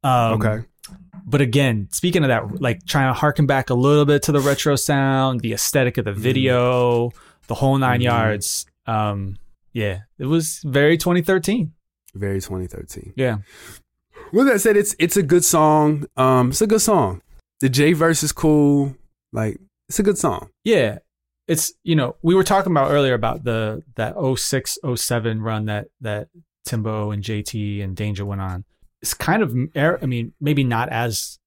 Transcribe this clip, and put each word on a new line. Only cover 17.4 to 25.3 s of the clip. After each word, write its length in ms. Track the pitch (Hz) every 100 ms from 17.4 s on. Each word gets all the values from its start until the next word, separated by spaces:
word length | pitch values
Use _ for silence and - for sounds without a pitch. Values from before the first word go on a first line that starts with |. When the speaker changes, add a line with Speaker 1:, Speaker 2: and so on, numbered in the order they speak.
| _ _
Speaker 2:
The 80 | 131
J 220 | 127 147
verse 280 | 165 165 160
is 100 | 151
cool. 640 | - 156 151 143 143 139 135 - _ _
Like, 260 | 113 110 - _ _ _
it's 100 | -
a 40 |
good 140 | 202 196
song. 320 | 156 92 95 _
Speaker 1:
Yeah. 340 | 208 214 113 101 _ _ _ _ -
It's, 240 | 160 - _
you 140 | - 160
know, 200 | 123 -
we 120 | 165
were 100 | 190
talking 260 | 185 196 196
about 180 | 156 139
earlier 240 | 147 135
about 300 | 123 113 113
the, 380 | 120 113 110 107 - 117
that 180 | 110 -
oh 180 | 131 131
six, 420 | - 135 - -
oh 100 | 135
seven 460 | 120 - 120 113